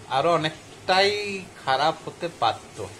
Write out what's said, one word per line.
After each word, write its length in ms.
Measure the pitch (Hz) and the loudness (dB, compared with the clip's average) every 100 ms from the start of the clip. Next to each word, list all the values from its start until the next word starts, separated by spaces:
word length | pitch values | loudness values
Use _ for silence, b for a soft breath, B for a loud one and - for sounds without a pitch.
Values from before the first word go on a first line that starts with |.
| - | -2
আরো 240 | 131 165 | 2 4
অনেকটাই 1080 | 165 156 - - - - 185 202 208 202 196 180 - | 4 2 -4 -16 -8 2 4 4 2 -4 -8 -10 -6
খারাপ 300 | 135 131 156 160 | 0 2 2 0
হতে 240 | 151 - 170 - | -6 -8 -8 0
পারত। 460 | 113 - - - 95 | 0 0 -8 -12 -12